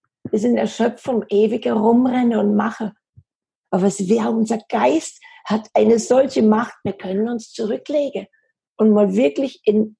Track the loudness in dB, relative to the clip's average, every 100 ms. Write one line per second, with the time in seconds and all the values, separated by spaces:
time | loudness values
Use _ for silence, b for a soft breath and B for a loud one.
0 | _ _ -6 -2 0 0 -2 -2 -4 -4
1 | -6 -4 -2 0 0 0 -2 0 2 4
2 | 2 2 0 2 0 0 -2 -4 -10 -12
3 | _ _ _ _ _ _ _ -2 0 0
4 | 0 0 0 -2 -2 -4 -4 -2 0 0
5 | -4 -14 B B B -4 -2 0 4 2
6 | 2 2 2 2 2 2 -2 -8 -10 -8
7 | -6 -4 -4 -6 -10 -8 -6 -6 -4 -2
8 | -2 -6 -12 _ _ _ _ 0 2 4
9 | 4 2 0 0 -6 -4 0 2 0 -6